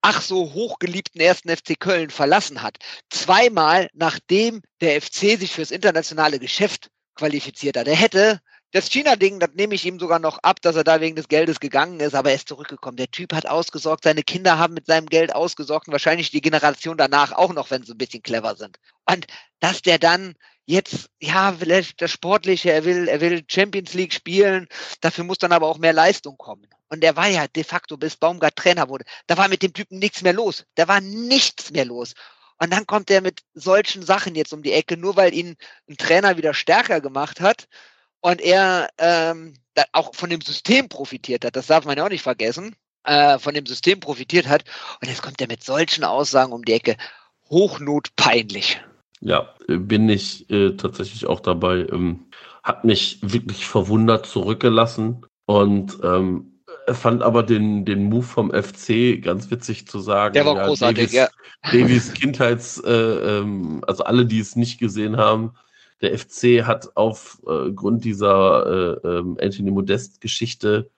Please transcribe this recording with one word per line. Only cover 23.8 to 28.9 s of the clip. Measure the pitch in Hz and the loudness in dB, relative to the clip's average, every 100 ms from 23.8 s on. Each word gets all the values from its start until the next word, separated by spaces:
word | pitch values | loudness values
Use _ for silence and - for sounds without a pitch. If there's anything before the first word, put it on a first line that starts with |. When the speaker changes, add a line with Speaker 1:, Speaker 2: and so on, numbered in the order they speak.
| 175 | -8
Speaker 1:
League | 180 180 | -6 -6
spielen, | - - 185 202 190 175 - - - | -6 -4 2 2 2 -6 -16 -16 -6
dafür | 165 - | -4 -4
muss | 175 185 | -8 -4
dann | 175 | 2
aber | 170 156 | 2 2
auch | 156 | 0
mehr | 165 | 2
Leistung | 160 170 208 147 135 | 4 4 2 -6 -20
kommen. | - 101 _ _ _ | -20 -20 _ _ _
Und | 160 | 0
der | 160 151 | 0 2
war | 190 | 0
ja | 185 143 | 0 -2
de | - | -4
facto, | 156 156 - 147 | -6 -6 -8 -8
bis | 156 - | -8 -2
Baumgart | 160 175 156 - | -2 0 -2 0
Trainer | 185 175 135 | 0 0 -2